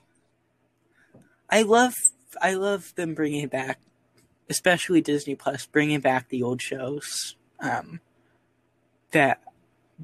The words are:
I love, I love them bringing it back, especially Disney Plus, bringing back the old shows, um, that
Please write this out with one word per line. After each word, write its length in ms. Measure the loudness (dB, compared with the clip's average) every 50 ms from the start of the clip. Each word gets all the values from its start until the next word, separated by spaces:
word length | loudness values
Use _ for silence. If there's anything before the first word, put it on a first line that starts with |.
| _ _ _ _ _ _ _ _ _ _ _ _ _ _ _ _ _ _ _ _ _ _ -20 -20 _ _ _ _ _ 2
I 140 | 2 4 4
love, 320 | 6 6 6 6 4 2 2 0 0 0 _ _ _ -6 -2
I 120 | 0 0 0
love 400 | 0 -2 -2 -2 -4 -6 -8 -8
them 180 | -6 -6 -4 -2
bringing 300 | -2 -2 -2 -2 -2 -4
it 80 | -4
back, 280 | -4 -4 -4 -6 -8 -10 _ _ _ _ _ _ _ _ _ _ _ _ _ -8
especially 520 | -6 -2 2 2 2 2 2 2 2 2
Disney 340 | 2 2 0 -2 -2 -6 -8
Plus, 300 | -6 -4 -4 -4 -6 -6
bringing 340 | -2 0 0 2 2 0 2
back 300 | 2 2 2 2 0 _
the 140 | -4 -4 -2
old 180 | -2 -2 -4
shows, 760 | -6 -8 -8 -6 -6 -6 -8 -8 -8 -10 -8 -8 -10 -10 -12 _ _ _ _ -8
um, 400 | -6 -4 -4 -4 -6 -10 -14 -18 -18 _ _ _ _ _ _ _ _ _ _ _ _ _ _ _ _ _ _ _ _ _
that 300 | 2 2 4 4 2 -2 _ -10 -20 _ _ _ _ _ _ _ _ -8